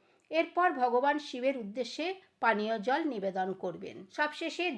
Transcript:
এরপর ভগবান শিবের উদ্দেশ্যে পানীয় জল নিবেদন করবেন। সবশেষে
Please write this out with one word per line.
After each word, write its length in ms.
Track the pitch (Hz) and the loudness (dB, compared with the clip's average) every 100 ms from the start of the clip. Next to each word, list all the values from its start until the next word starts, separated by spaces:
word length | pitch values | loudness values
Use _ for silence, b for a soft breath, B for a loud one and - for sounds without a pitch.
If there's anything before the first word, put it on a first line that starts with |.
| b b b | b b b
এরপর 360 | 311 330 - 359 | 0 0 4 2
ভগবান 420 | 277 247 240 277 294 | 4 4 4 4 2
শিবের 360 | - 254 254 269 | -2 0 0 0
উদ্দেশ্যে 480 | 202 226 240 - 330 381 b _ | -4 -6 -6 -4 -4 -4 b _
পানীয় 360 | 233 214 214 226 | 2 2 0 -2
জল 220 | 196 277 320 | 0 0 0
নিবেদন 440 | 233 196 190 185 | -2 -4 -2 -4
করবেন। 440 | 185 185 165 196 - 190 | -4 -6 -8 -10 -14 -14
সবশেষে 540 | - 302 - 330 - 349 | -4 -4 -2 -8 -2 -4